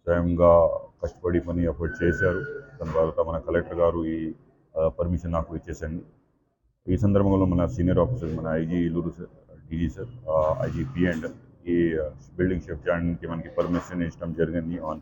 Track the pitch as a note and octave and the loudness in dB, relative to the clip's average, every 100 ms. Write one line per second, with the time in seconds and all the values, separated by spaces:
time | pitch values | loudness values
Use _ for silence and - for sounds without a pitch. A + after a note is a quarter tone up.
0 | E2+ F2 F2 E2+ F2 E2+ D#2+ - - - | -2 0 2 6 8 8 6 2 -8 -8
1 | E2+ - F2+ F2 E2+ F2 E2+ D2+ E2 - | -8 -4 0 0 0 -2 -2 -2 -4 0
2 | E2+ - F#2+ F2+ - - - - E2 D#2+ | 0 2 0 0 -6 -10 -14 -12 -4 0
3 | E2 D#2 E2 E2 D#2 E2+ E2+ E2+ E2+ E2+ | 2 2 -2 -2 0 0 0 2 2 2
4 | D#2+ D#2+ D#2+ D#2+ _ _ _ D#2+ D#2+ - | -2 -4 -6 -8 _ _ _ 0 0 0
5 | E2+ E2 E2 E2 D#2+ D#2+ F2 E2 D#2+ E2+ | -2 0 0 -2 -4 -8 -10 -8 -8 -8
6 | - _ _ _ _ _ _ _ - F2+ | -12 _ _ _ _ _ _ _ -4 0
7 | G2+ G2 G2 F#2+ F#2 F2 E2+ - F2+ F2 | 4 4 4 4 4 2 0 2 2 4
8 | E2 - E2 D#2+ D#2+ D#2+ E2 F2 E2+ E2+ | 2 0 -4 -4 -2 -2 0 0 0 -2
9 | E2 F2 F2 - - D#2+ D2 E2 D#2+ G2 | -4 -8 -16 -18 -20 -20 -8 -4 -4 -4
10 | F#2 - D#2 D#2 D#2 D#2 D#2+ E2 - E2+ | -12 -12 -2 2 2 0 -2 -2 -4 0
11 | F2+ D#2+ E2+ - - - F2 F2 E2 D#2 | 0 0 -6 -12 -20 -12 -2 2 2 0
12 | D2+ - - F2+ F#2 F2 F2+ D#2 - E2+ | -4 -8 -14 -2 0 0 -6 -6 -2 0
13 | F2 E2 E2 E2 E2+ F2 E2+ F2 - F2+ | 0 -4 -6 -8 -6 -2 0 -2 -2 -4
14 | E2 - E2+ D#2+ D#2+ E2+ D#2+ F2 D#2 - | -4 -6 -8 -2 -2 -2 -4 -6 -6 -8